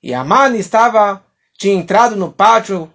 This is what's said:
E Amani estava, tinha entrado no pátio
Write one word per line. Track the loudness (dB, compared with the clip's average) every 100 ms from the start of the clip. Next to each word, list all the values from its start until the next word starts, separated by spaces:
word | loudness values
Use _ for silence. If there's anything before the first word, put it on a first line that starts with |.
E | -8
Amani | -8 -2 2 2 -2
estava, | -2 0 2 2 0 -2 _ _ _ _
tinha | -2
entrado | -2 0 0 0 -2
no | -8
pátio | 0 2 2 0 -8 -10